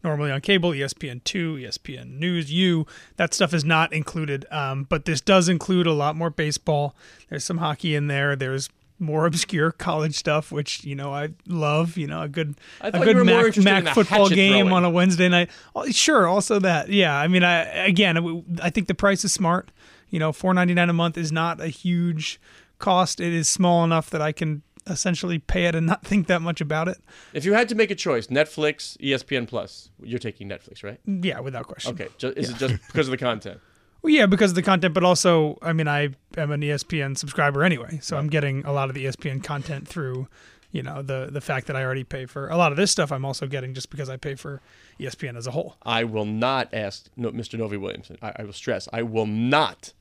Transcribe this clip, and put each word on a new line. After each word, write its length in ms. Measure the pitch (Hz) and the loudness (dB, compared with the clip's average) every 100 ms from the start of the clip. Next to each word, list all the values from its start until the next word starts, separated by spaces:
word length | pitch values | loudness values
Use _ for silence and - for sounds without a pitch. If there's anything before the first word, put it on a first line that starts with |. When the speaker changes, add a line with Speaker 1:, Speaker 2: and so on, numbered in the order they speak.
Speaker 1:
normally 280 | 170 151 147 | -4 -2 -2
on 120 | 135 | -4
cable, 320 | 160 196 175 | 0 2 2
E 80 | 139 | -2
S 100 | 139 | -6
P 160 | - 143 | -6 -10
N 140 | 123 | -8
two, 320 | - 196 165 151 | -6 -4 -6 -6
E 60 | |
S 140 | 120 - | -10 -12
P 180 | - 123 | -12 -14
N 220 | 123 131 | -14 -6
News, 320 | 170 175 143 | -2 -2 0
U. 340 | 165 185 165 151 - - - | 2 4 2 -2 -10 -18 -4
That 160 | 175 | -2
stuff 220 | - 175 | 0 0
is 100 | 165 | 2
not 300 | 147 160 160 | 2 2 2
included, 500 | 156 147 165 151 139 - | -2 -4 -6 -4 -6 -6
um, 340 | 151 135 135 | -6 -4 -4
but 220 | 139 160 170 | -2 -2 0
this 160 | 151 | -2
does 260 | - 190 175 | 4 6 6
include 380 | 170 - 185 170 | 0 2 2 2
a 60 | |
lot 220 | 151 143 156 | 2 0 -2
more 120 | 165 | -4
baseball. 640 | 151 151 147 - 147 143 - - - _ | -2 -4 -2 -2 0 -2 -6 -20 -20 _
There's 140 | 147 | -10
some 140 | - 170 | -6 -2
hockey 360 | 160 143 170 | -2 -2 -2
in 140 | 147 147 | -2 0
there. 280 | 139 143 139 | 0 0 0
There's 320 | 131 135 135 _ _ _ | -2 -4 -8 _ _ _
more 260 | 160 156 165 | -4 0 0
obscure 460 | 160 - 170 160 | 0 -2 0 0
college 420 | - - 156 156 | 0 -4 -2 -2
stuff, 380 | 147 - 151 151 | -2 -2 -2 -2
which, 320 | 147 139 - | -6 -6 -8
you 100 | 143 | -8
know, 180 | 139 139 | -8 -6
I 180 | 143 151 160 - | -6 -8 -10 -6
love, 480 | 175 151 151 170 170 | -2 0 2 0 -2
you 80 | 147 | -6
know, 160 | 156 | -6
a 60 | 156 | -6
good, 260 | 143 156 143 - - | -4 -6 -8 -16 -10
Speaker 2:
I 80 | 214 | -4
Speaker 1:
a 40 | |
Speaker 2:
thought 100 | - | 2
Speaker 1:
good 60 | 170 | 6
Speaker 2:
you 60 | 185 | 6
were 80 | |
more 120 | - 233 | 8 6
Speaker 1:
Mac, 80 | 226 | 6
Speaker 2:
interested 180 | 214 | 6
Speaker 1:
Mac 140 | 196 196 | 6 6
Speaker 2:
in 40 | 170 | 4
the 40 | |
Speaker 1:
football 340 | 139 202 208 | 4 4 6
Speaker 2:
hatchet 100 | 196 190 | 6 8
Speaker 1:
game 160 | 196 196 190 | 6 6 6
Speaker 2:
throwing. 40 | |
Speaker 1:
on 120 | 185 | 4
a 60 | 175 | 4
Wednesday 380 | 170 185 170 180 | 4 4 4 4
night. 220 | 175 175 - - | 4 2 -6 -10
Oh, 160 | - - | -6 -2
sure, 380 | - - 285 175 | 2 4 6 6
also 320 | 196 - 214 | 2 2 2
that. 280 | 185 160 - | 2 0 2
Yeah, 240 | 202 175 | 2 4
I 120 | 143 156 | 2 4
mean, 160 | 185 | 4
I, 200 | 175 175 165 - 190 | 6 4 0 0 2
again, 280 | 185 196 | 4 4
w-, 300 | 165 170 165 165 170 | 2 -2 -6 -6 -4
I 80 | 165 | -2
think 160 | 220 185 | -2 -2
the 80 | |
price 300 | 180 202 190 | 0 2 2
is 80 | 202 | 0
smart. 400 | - 170 180 - _ - - _ | 0 2 0 -4 _ -20 -20 _
You 100 | 170 | -2
know, 120 | 156 | -2
four 220 | 151 185 | 0 0
ninety-nine 340 | 180 180 175 175 | 2 4 2 2
a 40 | |
month 260 | 170 170 165 | 2 0 -2
is 140 | 160 | -4
not 280 | 160 170 165 | 0 -2 -2
a 60 | 165 | -8
huge 760 | - 180 175 175 156 156 - _ - _ _ | -4 -2 0 0 -2 -6 -10 _ -20 _ _
cost. 420 | - 180 185 - | 2 2 2 -2
It 120 | 170 | -2
is 160 | 170 156 | 0 0
small 340 | - 180 170 | 2 4 4
enough 280 | 165 165 - | 4 2 0
that 120 | 160 | -4
I 80 | 151 | -4
can 320 | 151 160 147 _ - - | -2 -4 -6 _ -20 -8
essentially 540 | 165 185 170 180 170 | -4 -2 -2 -2 -4
pay 240 | - 185 170 | -2 0 2
it 80 | |
and 140 | 165 165 | 0 0
not 160 | - | -2
<laughs> 20 | - | 0
think 220 | 202 165 | 0 2
that 120 | 175 | 0
much 200 | 165 165 | 0 -4
about 260 | 151 156 170 | -4 -2 -4
it. 120 | - _ - - | -6 _ -20 -10
Speaker 2:
If 120 | 160 | -4
you 80 | 160 | 2
had 160 | 214 233 | 2 2
to 40 | |
make 160 | 220 220 | 2 0
a 60 | 196 | 0
choice, 320 | 180 123 107 | 0 -2 0
Netflix, 680 | 131 151 - 151 - - - | 0 0 0 -2 -2 -12 -8
E 100 | 135 | -2
S 120 | 131 | -2
P 100 | - 135 | -2 -4
N 100 | 117 | -4
Plus, 440 | 117 - - - _ | -8 -8 -14 -20 _
you're 160 | 113 120 | -10 -8
taking 280 | 117 - 101 | -8 -10 -14
Netflix, 360 | 92 - - | -14 -16 -16
right? 160 | 101 123 | -14 -12
Speaker 1:
Yeah, 360 | - 190 180 131 | -6 -4 -4 -4
without 260 | 135 123 - | -8 -10 -12
question. 280 | - 127 | -10 -10
Speaker 2:
Okay, 140 | 120 - _ | -8 -12 _
ju-, 160 | 127 - | -6 -4
is 140 | 123 | -6
Speaker 1:
Yeah. 40 | |
Speaker 2:
it 40 | 117 | -4
just 260 | 131 110 - | -2 -2 -2
because 220 | 160 135 | -2 -2
of 20 | |
the 80 | 127 | -2
content? 420 | 127 110 101 92 | -2 -4 -8 -16
Speaker 1:
<laughs> 60 | _ _ _ _ | _ _ _ _
Well, 100 | 320 | 4
yeah, 140 | 302 202 | 6 6
because 240 | 196 208 | 6 4
of 40 | |
the 80 | 180 | 4
content, 300 | 185 185 180 | 2 4 2
but 100 | 165 | 4
also, 540 | 175 175 185 165 151 - | 4 4 4 4 2 -2
I 100 | 165 | -2
mean, 160 | 160 151 | 0 0
I 220 | 147 147 135 _ - | 0 -2 -4 _ -6
am 140 | 147 | -4
an 120 | 147 | -2
E 80 | 147 | -2
S 120 | 143 | -4
P 180 | - 160 | -4 -4
N 160 | 139 135 | -4 -6
subscriber 480 | 147 - 143 139 | -6 0 0 4
anyway, 360 | 175 147 - 156 | 2 2 -4 -10
so 120 | - | -6
Speaker 2:
Right. 60 | 151 | -4
Speaker 1:
I'm 80 | 151 | 0
getting 340 | 156 143 135 143 | 0 0 -4 -2
a 40 | |
lot 200 | 143 135 | -2 -2
of 40 | |
the 60 | 135 | -4
E 20 | 135 | -8
S 100 | 131 | -6
P 140 | 151 | -6
N 100 | 135 | -8
content 480 | - 147 143 143 - | -6 -8 -6 -10 -10
through, 400 | 170 135 127 131 _ - _ _ | -8 -6 -6 -10 _ -20 _ _
you 100 | - | -10
know, 180 | 131 143 | -10 -10
the, 280 | 135 131 131 | -8 -8 -6
the 80 | 139 | -8
fact 280 | - 135 - | -6 -6 -4
that 80 | 135 | -4
I 60 | |
already 220 | 131 135 | -4 -4
pay 220 | 127 139 127 | -8 -12 -12
for 240 | 143 139 | -12 -4
a 60 | 170 | 0
lot 120 | 165 | 2
of 60 | 143 | 2
this 140 | 196 | 0
stuff. 200 | - 147 | 2 0
I'm 140 | 135 | -2
also 220 | 135 131 139 | -6 -6 -6
getting 260 | 135 127 | -8 -8
just 160 | 131 - | -12 -12
because 220 | 143 131 | -12 -10
I 80 | 131 | -10
pay 160 | 151 | -10
for 260 | 135 147 139 _ _ _ _ | -10 -12 -14 _ _ _ _
E 60 | - | -12
S 80 | |
P 120 | - 139 | -10 -10
N 120 | 120 | -8
as 80 | 123 | -6
a 60 | |
whole. 240 | 131 - _ | -6 -8 _
Speaker 2:
I 240 | - 113 | -4 -2
will 220 | 117 107 107 | -2 -2 -4
not 420 | 107 123 135 120 | 0 0 0 -4
ask, 320 | 110 101 - _ - | -6 -8 -10 _ -8
no, 140 | 117 | -8
Mister 260 | 117 110 113 | -6 -10 -8
Novi 220 | 110 101 | -6 -6
Williamson. 400 | 95 - - - | -8 -10 -16 -14
I, 140 | 110 - | -14 -12
I 40 | |
will 80 | 107 | -14
stress, 380 | 104 - 101 - | -10 -6 -6 -6
I 80 | 113 | -6
will 240 | 117 110 | -4 -2
not 720 | 107 107 120 147 131 - - _ | 0 0 2 2 2 -4 -20 _